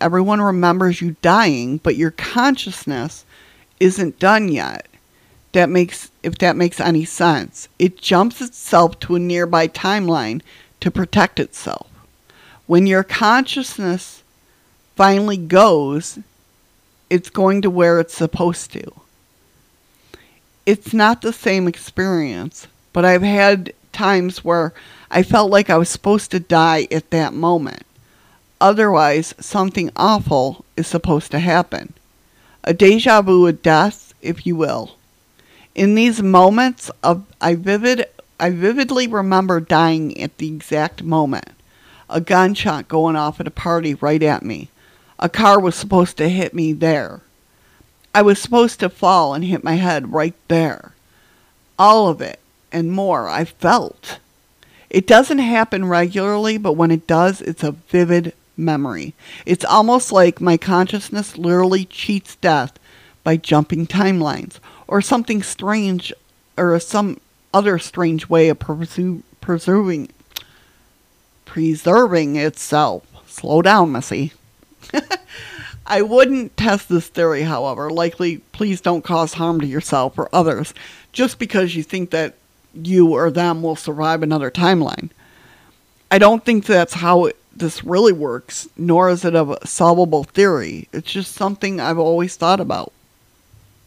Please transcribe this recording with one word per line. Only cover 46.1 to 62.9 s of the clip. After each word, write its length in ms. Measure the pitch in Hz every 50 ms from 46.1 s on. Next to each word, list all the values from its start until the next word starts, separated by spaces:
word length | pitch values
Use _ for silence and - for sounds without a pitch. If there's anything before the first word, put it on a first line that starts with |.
| -
to 120 | - 151 165
hit 240 | 180 190 180 - -
me 180 | 170 160 160
there. 480 | 156 151 165 160 156 147 113 76 - - _ _ _ _ _ _ _ _ _ _ _ _ _ _ _ _ _ _ -
I 60 | 208
was 180 | 208 208 202 202
supposed 400 | - - 240 240 240 233 - -
to 100 | 208 180
fall 440 | - - - 180 190 180 160 139 139
and 100 | 151 175
hit 200 | 180 185 - -
my 100 | 165 165
head 400 | 175 185 180 165 147 131 107 -
right 220 | 156 151 170 170 _ _
there. 460 | - 170 165 165 151 - - - - _ _ _ _ _ _ _ _ _ _ _ _ _ _ _ _ _
All 300 | - 190 208 220 226 214
of 140 | 180 151 -
it 180 | - 98 - - _ _ _ _ _ -
and 220 | - 165 165 165 180
more 340 | 190 196 190 165 131 110
I 160 | 85 76 120 170
felt. 760 | - - - - 175 226 240 143 82 - _ - - - - _ _ _ _ _ _ _ _ _ _ _ _ _ -
It 180 | - 185 190
doesn't 320 | - 226 226 269 - 311 277
happen 460 | 254 233 233 226 226 - 226 220 190
regularly, 720 | 180 175 175 175 180 196 196 190 202 208 208 214 220 220
but 160 | 220 208 190 151
when 180 | 160 170 165
it 160 | 165 160 -
does, 340 | - 165 160 175 190 190 -
it's 220 | - - 165 - -
a 80 | 151
vivid 640 | 147 165 _ - - 180 175 170 175 175 170 170 - _ _ _ -
memory. 560 | - 160 165 156 143 143 131 101 80 73 156 - _ - - - - -
It's 200 | - 180 - -
almost 460 | - - 165 214 220 247 254 - -
like 300 | 214 190 180 175 170 -
my 160 | 175 180 165
consciousness 800 | 165 - 190 185 180 185 180 - 202 - - - 208 202 - -
literally 480 | - 175 170 175 180 185 185 190 190 185
cheats 500 | - - - - - 208 196 - - -
death 420 | - - 180 156 139 123 139 _ _ _ _